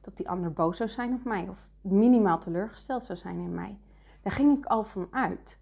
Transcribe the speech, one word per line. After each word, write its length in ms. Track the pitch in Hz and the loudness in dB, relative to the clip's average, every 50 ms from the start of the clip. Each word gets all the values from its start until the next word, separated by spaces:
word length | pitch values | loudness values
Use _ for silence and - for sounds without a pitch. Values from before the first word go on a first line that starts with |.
dat 160 | _ - - | _ -20 -12
die 120 | - 180 - | -10 -8 -6
ander 240 | 180 185 180 170 151 | -6 -4 -4 -6 -2
boos 240 | - 165 165 175 | 0 0 0 0
zou 120 | - 233 220 | -2 -4 -6
zijn 260 | 226 - 240 240 254 | -4 -6 -4 -4 -4
op 100 | 247 254 | -4 -4
mij 240 | 254 220 185 175 190 | -4 -4 -4 -4 -8
of 220 | 196 - - - _ _ | -12 -14 -18 -20 _ _
minimaal 580 | - 196 190 196 220 247 254 240 214 190 165 165 | -4 2 4 6 6 8 6 6 6 4 4 2
teleurgesteld 640 | - 175 170 175 202 220 - - - - 269 247 247 | 0 -4 -4 -4 -4 -4 -8 -14 -8 -6 -6 -6 -6
zou 140 | - 180 170 | -8 -12 -10
zijn 200 | - 185 180 175 | -10 -10 -8 -8
in 160 | 175 175 175 | -6 -6 -6
mij. 240 | 170 175 196 208 - - - - - _ _ - - - | -8 -8 -10 -12 -16 -20 -20 -20 -20 _ _ -20 -10 -6
Daar 100 | 196 - | -4 0
ging 260 | - 277 294 285 277 | 4 4 4 4 4
ik 80 | 285 | 2
al 180 | - 226 220 208 | 0 0 0 0
van 240 | 214 - 202 175 - | -2 -6 -8 -8 -6
uit. 480 | - 254 254 - - - - - - _ | -4 -2 -2 -2 -4 -6 -12 -20 -20 _